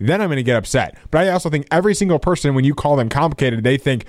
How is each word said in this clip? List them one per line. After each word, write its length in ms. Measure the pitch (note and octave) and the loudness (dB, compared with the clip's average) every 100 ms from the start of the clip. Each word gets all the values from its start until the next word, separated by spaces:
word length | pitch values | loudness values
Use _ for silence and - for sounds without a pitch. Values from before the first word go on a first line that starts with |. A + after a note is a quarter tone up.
then 200 | G#2 F#3 | -2 0
I'm 80 | G3 | -2
gonna 140 | C#3 | -2
get 140 | A#2+ A#2 | 0 0
upset. 420 | - C3+ F#2+ - - | 0 -2 -2 -8 -4
But 160 | D#3 F#3 | 0 2
I 20 | |
also 180 | F3+ E3+ | 0 -2
think 180 | D3+ C#3+ | -4 -2
every 240 | D#3+ G3+ | 0 2
single 240 | G3+ G3 D#3+ | 2 2 2
person, 360 | - F3 D3 | 0 0 0
when 100 | C3 | 2
you 100 | C3+ | 2
call 220 | C#3 D3 C#3+ | 0 0 0
them 120 | A#2 | 0
complicated, 540 | C#3+ D#3+ C#3+ C3 A#2 | 0 0 0 -2 0
they 160 | A#2 C3+ | 0 0
think, 260 | D3 B2+ | 0 -4